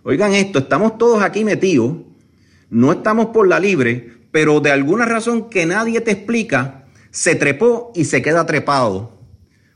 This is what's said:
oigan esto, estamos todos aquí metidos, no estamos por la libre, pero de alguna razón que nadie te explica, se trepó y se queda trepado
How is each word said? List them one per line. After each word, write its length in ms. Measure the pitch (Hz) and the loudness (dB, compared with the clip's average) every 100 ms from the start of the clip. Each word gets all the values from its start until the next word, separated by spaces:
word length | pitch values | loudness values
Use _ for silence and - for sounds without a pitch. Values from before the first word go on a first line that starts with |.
oigan 300 | 110 - 208 | -4 0 2
esto, 260 | 196 196 143 | 2 0 -2
estamos 400 | - 170 220 220 | 0 0 0 2
todos 240 | 233 220 | 2 2
aquí 200 | 180 202 | 0 -2
metidos, 500 | 214 165 190 143 120 160 - _ _ _ _ _ - | -2 0 2 2 0 -4 -14 _ _ _ _ _ -4
no 220 | 113 135 | 2 2
estamos 360 | 180 214 226 226 | 2 0 0 0
por 200 | 226 190 | 2 4
la 120 | 160 | 2
libre, 540 | 202 170 117 123 - - _ | 0 0 0 -2 -8 -20 _
pero 280 | 156 151 151 | 0 2 2
de 120 | 147 | 2
alguna 340 | 139 139 214 226 | 0 0 0 0
razón 440 | 226 226 233 - | -2 -2 -4 -4
que 160 | 190 165 | -2 -2
nadie 340 | 202 226 226 | -2 -2 -2
te 100 | 226 | -2
explica, 760 | 196 - 233 202 131 131 - - _ _ | -4 -2 -4 -2 -2 -4 -10 -20 _ _
se 240 | - 175 | -4 -2
trepó 580 | 160 143 135 240 233 - 175 | 0 0 2 2 0 -4 -4
y 100 | 147 | -2
se 160 | 135 | 0
queda 240 | 139 165 165 | 0 0 0
trepado 720 | 147 147 139 117 95 113 - - - _ _ _ | -2 0 0 0 -2 -8 -18 -20 -20 _ _ _